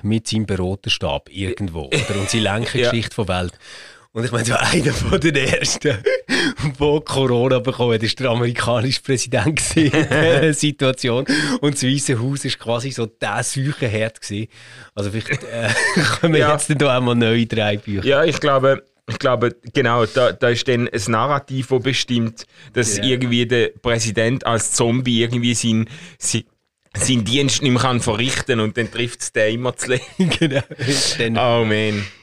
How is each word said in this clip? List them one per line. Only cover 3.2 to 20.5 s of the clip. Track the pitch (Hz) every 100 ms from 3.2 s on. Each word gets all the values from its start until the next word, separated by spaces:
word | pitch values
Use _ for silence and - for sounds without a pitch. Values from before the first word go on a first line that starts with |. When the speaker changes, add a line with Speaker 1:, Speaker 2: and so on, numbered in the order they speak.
| 92
Speaker 1:
Welt. | 92 90 - - - - - _ 110
Und |
ich | 113
meine, | 117 113
so |
einer | - 120 175 143
von | 117 - 185
den | 156 135
ersten, | 131 - 139 - 151 107 - 508 -
<laughs> | 262 320 - 151 135
der | 147 151
Corona | 151 135 131 120 131 127
bekommen | 131 120 120
hat, | 113
ist | 113 -
der | 127
amerikanische | 117 120 117 110 120 131 127
Präsident | - 135 120 123 147 147
gewesen | - 165 147
in | 151 156
Speaker 2:
<laughs> |
Speaker 1:
dieser | 143 160 151 156
Situation. | 147 151 - 131 127 127 120 180 294 147 247
Und | 147
das | 131
Weisse | 127 139 139 120
Haus | 127 139 135
ist | -
quasi | 113 117 135
so | 123
der | 113 - 110 107
Seuchenherd | 127 135 135 - 123 107 110 -
gewesen. | - 104 110 - - - -
Also | - 101
vielleicht, | 110 - 139
äh, | - 117 110 113 988
<laughs> | - 143 -
kommen | 170 156
Speaker 2:
Ja. | 151
Speaker 1:
jetzt | 147 - 147
da | 147 127
auch |
mal | 123
neue | 120 113 117
drei | 113 113 104 104
Bücher. | 107 98 120
Speaker 2:
Ja, | 139
ich | 165 143
glaube, | 147 135 135 135 - _ -
ich | 113
glaube, | 131 120 120 - 120
genau, | - 123 120 110
da, | 135 123
da | 92
ist | 120